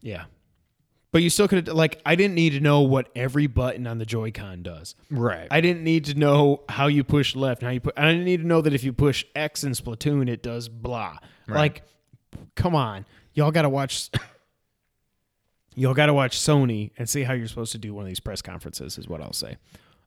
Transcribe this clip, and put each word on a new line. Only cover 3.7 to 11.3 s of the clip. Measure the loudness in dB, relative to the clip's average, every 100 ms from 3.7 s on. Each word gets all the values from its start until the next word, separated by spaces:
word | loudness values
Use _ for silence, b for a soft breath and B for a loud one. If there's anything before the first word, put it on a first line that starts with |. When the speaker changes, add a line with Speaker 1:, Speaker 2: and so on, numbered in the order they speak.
| -2 -6
Speaker 1:
on | -6
the |
Joy-Con | -4 -4 -4 -8 -12 -12
does. | -12 -14 -16 -18 -8
Speaker 2:
Right. | -2 -2 -2 -2
Speaker 1:
I | 2
didn't | 2 2
need | 2 0 0
to |
know | 2 4 6 6 2 -2
how | 0 2
you | 2
push | 2 2 0
left | -2 -4 -4
and | -6
how |
you | -6
pu-, | -6 0
I | 0
didn't | 2
need | 0 0
to | 2
know | 2
that | 4
if | 2
you | 0
push | 2 2 2 -4
X | -6 -6 -4
in | -6
Splatoon, | -6 -8 -4 0 0 0
it | -4
does | -6 -10 -10
blah. | -10 -8 -6 -8 -12 b